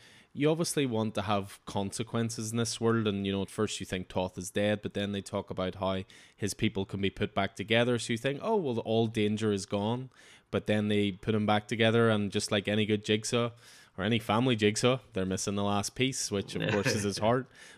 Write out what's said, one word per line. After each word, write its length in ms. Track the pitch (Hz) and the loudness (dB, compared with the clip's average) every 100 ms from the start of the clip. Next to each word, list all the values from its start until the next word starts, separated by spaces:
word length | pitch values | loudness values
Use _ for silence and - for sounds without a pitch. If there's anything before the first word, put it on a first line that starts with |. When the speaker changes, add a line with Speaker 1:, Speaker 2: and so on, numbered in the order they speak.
| - - _ | -18 -20 _
Speaker 1:
you 160 | - 143 | 0 0
obviously 360 | 160 170 156 135 | 2 0 0 0
want 280 | 110 110 101 | 0 0 -2
to 60 | |
have 360 | 98 104 98 - - | 0 0 -2 -10 -8
consequences 880 | 107 98 - 113 117 117 113 110 | -4 -4 -4 -4 -2 -2 -4 -4
in 60 | 117 | -2
this 220 | 117 - | -2 0
world, 280 | 113 113 107 | 2 2 2
and, 180 | 101 98 | 0 0
you 60 | |
know, 100 | 98 | -2
at 80 | 95 | -2
first 300 | - 107 - | -2 -2 -4
you 60 | 95 | -6
think 220 | 92 90 | -6 -4
Toth 300 | 98 92 - | -2 -2 -4
is 120 | 90 | -4
dead, 300 | 104 104 104 | 0 0 0
but 120 | 95 | -2
then 160 | 101 101 | -4 -4
they 80 | 101 | -4
talk 300 | - 101 - | -4 -6 -4
about 260 | 92 92 92 | -4 -4 -2
how 280 | 95 95 92 - - - | -2 -2 -6 -16 -20 -6
his 180 | 101 | -6
people 300 | - 110 - | -2 -2 -2
can 160 | 98 98 | -4 -2
be 100 | 98 | -2
put 240 | - 104 | 0 -2
back 220 | - 98 - | 0 -2 -4
together, 420 | 98 113 120 120 | 2 4 4 0
so 140 | - | -2
you 60 | 117 | -2
think, 200 | 135 143 | -2 -4
"Oh, 120 | 214 220 | -2 0
well, 220 | 147 113 | 0 -2
all 280 | - 113 113 | 0 2 2
danger 440 | 113 104 107 110 | 2 0 2 0
is 140 | 98 95 | 0 -2
gone," 440 | 101 104 123 131 - - - _ | -2 -2 -4 -8 -18 -20 -20 _
but 160 | 101 - | -2 2
then 180 | 107 104 | 2 2
they 220 | 104 101 | 2 0
put 240 | 92 - | -2 -2
him 100 | 107 107 | 0 2
back 200 | 104 - | 0 0
together, 420 | 110 113 113 117 | 2 4 6 4
and 220 | 107 101 | 4 0
just 220 | 104 - | -2 0
like 160 | 107 98 | -2 0
any 180 | 107 104 | 0 2
good 180 | 107 | 2
jigsaw, 460 | - 107 110 120 117 113 - - - - | 2 0 2 0 0 -4 -20 -20 -16 -4
or 60 | |
any 160 | 101 117 | 0 0
family 340 | 110 107 131 | 2 2 4
jigsaw, 460 | 113 107 107 123 127 - | 4 4 4 2 2 -2
they're 140 | 95 95 | -4 -2
missing 300 | 92 - 101 | -2 -2 -2
the 80 | |
last 320 | 101 101 101 - | 0 0 -2 -2
piece, 340 | 131 135 - | -2 0 -2
which 240 | 101 - | -4 -4
of 160 | - 104 | -4 0
course 240 | 104 98 | 0 0
is 80 | 107 | 0
his 160 | 101 95 | -2 0
Speaker 2:
<laughs> 80 | 107 | 2
Speaker 1:
heart. 220 | 127 127 - - | 2 -2 -14 -20